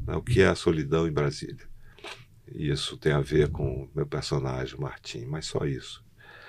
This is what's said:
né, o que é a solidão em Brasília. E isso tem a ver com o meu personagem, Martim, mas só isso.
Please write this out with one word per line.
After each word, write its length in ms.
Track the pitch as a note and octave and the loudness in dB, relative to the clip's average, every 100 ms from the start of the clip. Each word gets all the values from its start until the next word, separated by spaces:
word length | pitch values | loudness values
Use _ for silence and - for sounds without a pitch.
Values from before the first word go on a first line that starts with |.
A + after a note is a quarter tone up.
| - | -4
né, 100 | E2 | -4
o 60 | |
que 200 | - F#2 | 2 6
é 60 | F#2 | 6
a 80 | F2 | 6
solidão 520 | - D#2+ C#2 D#2+ E2 | 2 2 2 2 2
em 40 | |
Brasília. 540 | D2+ D2 C#2+ - - - - - - - - - - - | 2 0 -2 -10 -12 -14 -16 -18 -18 -16 -16 -18 -20 -14
E 180 | - D2+ | -4 0
isso 280 | C#2+ - C2+ | 0 -2 0
tem 140 | D#2 | 2
a 80 | D2 | 2
ver 280 | C#2 D2+ D2 | 4 4 4
com 340 | D2 C#2+ B1+ | 2 -2 -4
o 60 | C2+ D2+ | -6 -4
meu 100 | C#2+ | -4
personagem, 720 | C#2+ - C#2+ C2 B1+ B1+ C2 | -4 -2 -2 -2 -4 -6 -6
Martim, 460 | C#2 - - - A#1+ | -8 -8 -12 -10 -8
mas 200 | D#2 - | -8 -4
só 200 | - D3 | -2 -2
isso. 380 | C3 - - - - - - | -4 -8 -16 -20 -20 -20 -20